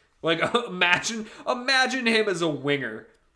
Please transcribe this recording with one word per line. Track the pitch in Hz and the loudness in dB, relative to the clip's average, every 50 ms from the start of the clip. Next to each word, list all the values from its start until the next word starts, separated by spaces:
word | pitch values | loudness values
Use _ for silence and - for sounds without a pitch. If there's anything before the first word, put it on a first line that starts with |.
| _ _ _ - | _ _ _ -6
Like, | - 160 165 165 170 - - | -2 -2 0 0 0 0 0
<laughs> | 240 233 202 | -2 -2 -2
imagine, | 180 180 180 175 175 - - 208 233 220 214 - - - - - | 0 2 4 4 4 2 2 -4 -6 -6 -8 -10 -14 -10 -4 -4
imagine | 254 240 247 269 269 262 262 240 254 262 240 | -4 -2 0 2 4 4 4 2 0 0 0
him | 226 226 220 214 202 | 2 2 4 2 2
as | 180 165 | 0 0
a | 170 160 | 0 -2
winger, | 147 131 131 143 143 135 127 113 110 113 - _ _ _ _ _ _ | -2 -2 0 0 0 0 -2 -6 -8 -10 -14 _ _ _ _ _ _